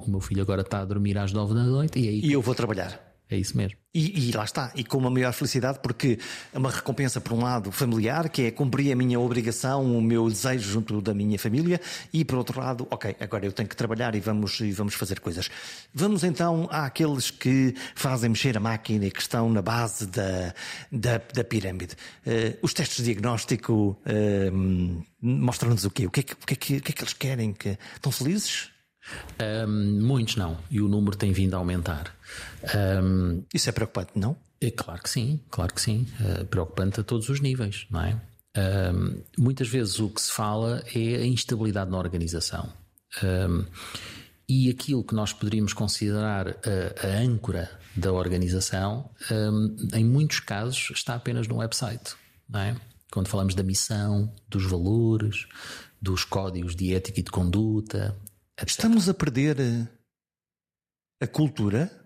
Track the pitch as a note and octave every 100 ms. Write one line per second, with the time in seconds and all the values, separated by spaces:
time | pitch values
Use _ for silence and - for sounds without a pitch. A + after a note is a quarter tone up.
0 | - G2 - G2 F#2+ F#2+ F#2+ G2+ F#2+ G#2
1 | G2+ G2+ G2 G#2 G#2 A2+ B2 C3+ D#3 -
2 | A2+ G#2 B2+ C#3+ A#2 A#2+ A#2 G2+ F2+ -
3 | - _ - G2+ G2 A#2+ G2 - _ E3+
4 | D#3+ F3+ A#2+ A2+ G#2+ - B2+ - A2+ C#3
5 | B2+ B2+ B2+ A#2+ C#3 C3 B2 C#3 - B2
6 | C#3+ A2 - - - C#3 C3 G2+ - B2
7 | C3+ B2+ - A#2 B2 B2 G2 - B2+ A2+
8 | A2 D3+ D#3+ - A#2+ - C#3 C3 C#3 B2
9 | B2+ A#2+ B2 A#2 A2+ A2+ C3 C#3 C3 A#2+
10 | A2+ A#2 A2+ A2 C3+ B2+ G2 G#2+ A2 G#2
11 | G2 G2+ G#2 G2+ A2 B2 E3+ F3 - -
12 | - D#3 D#3 B2+ A#2+ B2 C3 B2 B2 G#2+
13 | G#2 F#2+ A2 G#2+ G2 - G#2 - A#2 A2+
14 | A#2+ G#2+ G#2 G#2 G2+ - G#2+ F#2+ G#2 -
15 | F#2+ F#2+ - E2+ F#2 - - - - C3+
16 | G3 G3+ F3+ - E3+ E3 E3+ D#3 C#3 -
17 | D#3 C#3 - - B2+ C3+ C3 B2+ - -
18 | C#3 C3 A#2 A2 C#3 A2 A2 A2 - A2
19 | G2 - - A#2+ A#2 A2 F#2+ A#2 A2+ -
20 | G2+ F#2 F#2+ F#2 F2+ - - - - B2
21 | A#2+ A#2 - - A2+ A2+ F#2+ F#2 F#2 -
22 | - - - A#2 A2+ - - - D3 -
23 | A#2+ G2+ A#2 A#2 - A#2+ - A2 G2+ G2
24 | - G#2+ G#2 G2+ G2 F#2+ F#2+ F#2 F2+ F2
25 | - - A#2 C3+ B2 - A#2+ A2+ G2 -
26 | F#2 - - - - - - C#3 - -
27 | A#2 - C3 C3 A2 G2 G#2 G2 - -
28 | C#3+ - B2+ G#3 - - - _ _ _
29 | - - - - A2 A2 A2 G#2+ G2+ G#2
30 | A2+ C3+ A2+ A2+ F2 E2 - G2+ G#2 G#2
31 | G2+ G2+ G#2 F#2 F#2+ F#2 F2+ F2+ E2 D2
32 | D#2 - - - - - - G#2 G2 F#2+
33 | F#2+ F#2 F2+ E2+ - - - G#2 G#2+ -
34 | F2 G#2+ G2+ D3 _ - A#2 - - E2+
35 | - - A#2 D3+ - - F2+ - - A2
36 | B2 - G#2 F2+ F#2 F#2+ E2 - F#2+ G2
37 | G#2+ A#2+ A2 C#3 C#3 B2+ G#2 G2 - E2+
38 | F2 A2 - - _ - F#2+ G2 F2+ F2+
39 | F#2 - - - B2 C3+ A#2+ C3 G#2+ G2+
40 | G#2+ G#2+ - - G#2+ G#2+ A2+ A#2+ - A#2+
41 | A2+ A#2+ A#2+ B2 - A#2 A2 G2+ F#2 F#2
42 | F2+ F2 E2 E2 - E2+ - - - _
43 | _ - F#2+ F#2 F#2 F2 F2+ - - -
44 | - - - _ - C3 B2+ B2 - C3+
45 | G#2+ A2 G#2 - G#2 A2 G2+ - G#2+ -
46 | G#2 G#2 G#2+ G2+ F#2 - - F#2+ F#2 -
47 | G2 G2 B2+ A2+ - F2 F2 - - -
48 | F#2+ F#2 F2+ F2+ F2+ F#2+ - F#2+ G2 A2+
49 | C#3+ - - A2 G#2+ G#2+ G#2+ - - A2
50 | A2+ C3+ D3+ - - G2+ A2+ B2+ - -
51 | - A#2+ A#2+ A#2 A2+ A#2 A2+ - A#2 A2+
52 | - - - _ - G#2+ G2 B2 - -
53 | _ G#2 F#2+ G2+ F#2+ F#2 F#2+ F#2+ - G#2
54 | G#2 G2+ G#2+ - - G2+ F#2+ F2+ F2+ A2+
55 | A2+ A2 G#2+ - - - - - - -
56 | F#2+ F2+ - G2 F#2+ F2+ F2 E2+ F#2 F#2
57 | F#2 G2+ - G2 F2+ F#2+ A2 G#2+ G#2 G2+
58 | G2+ G2+ - _ _ - - - A3+ A3+
59 | F3+ F#3 D3+ B2 D3 C#3 B2+ A#2 A2+ -
60 | _ _ _ _ _ _ _ _ _ _
61 | _ - B2 - D#3 - G2+ G#2 F3+ -